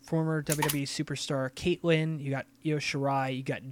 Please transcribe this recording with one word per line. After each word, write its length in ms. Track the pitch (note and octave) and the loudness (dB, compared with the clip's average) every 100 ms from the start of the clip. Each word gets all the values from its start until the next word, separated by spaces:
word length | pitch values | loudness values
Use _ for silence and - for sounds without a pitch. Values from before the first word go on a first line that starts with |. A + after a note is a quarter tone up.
former 400 | - D#3+ D#3+ D#3 | 0 2 4 2
W 220 | D3 D3 D3 | 2 2 2
W 160 | D3 | 0
E 20 | C#3 | -2
superstar 680 | - D3 C3+ - C#3 C3 | -4 -4 -4 -2 -2 -2
Caitlyn, 720 | - F3+ E3+ E3+ D#3+ D#3+ D#3 | -2 0 2 4 4 2 -2
you 80 | C#3 | -2
got 140 | C3+ - _ D#3 | -4 -6 _ -2
Io 120 | D3+ | 0
Shirai, 580 | - C#3+ C#3 C#3 C3 C3 | 0 0 2 2 0 -2
you 80 | |
got 180 | C3 C3+ C3 | -4 -4 -6